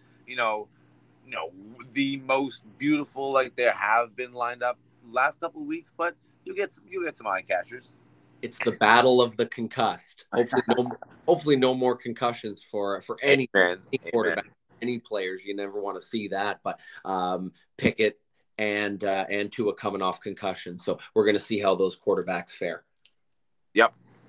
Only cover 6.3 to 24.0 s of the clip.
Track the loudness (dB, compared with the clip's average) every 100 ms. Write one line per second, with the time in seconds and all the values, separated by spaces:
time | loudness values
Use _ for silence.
6.3 | _ -12 -6 -6 -8 -12 -6 -6 -6 -4
7.3 | -4 -2 -4 -4 -12 -18 _ _ _ _
8.3 | _ -12 -4 -4 2 6 8 8 6 4
9.3 | 2 -4 -2 -8 -2 -2 -2 -12 -20 -6
10.3 | 0 2 0 0 0 0 -6 -14 -10 2
11.3 | 2 4 4 4 2 0 0 -6 -4 -2
12.3 | -2 -8 -10 -10 -6 -4 -4 -6 -4 4
13.3 | 4 4 6 6 4 -4 -6 -2 0 0
14.3 | -2 -6 _ _ _ -6 -6 -6 -6 -4
15.3 | -6 -8 -6 -6 -6 -6 -8 -8 -8 -6
16.3 | -4 -2 -4 -6 -10 -14 -16 -4 -2 -2
17.3 | -2 -6 -12 _ -4 -2 2 0 0 _
18.3 | _ _ -6 -2 -2 -2 -2 -2 -2 -2
19.3 | -4 -4 -2 -2 -2 -4 -2 -2 -2 -8
20.3 | -6 -6 -6 -10 -8 -4 -6 -2 2 4
21.3 | 4 0 0 2 2 0 -2 0 0 0
22.3 | -4 -6 -8 -6 -6 -12 _ -20 _ _
23.3 | _ _ _ _ 4 4 4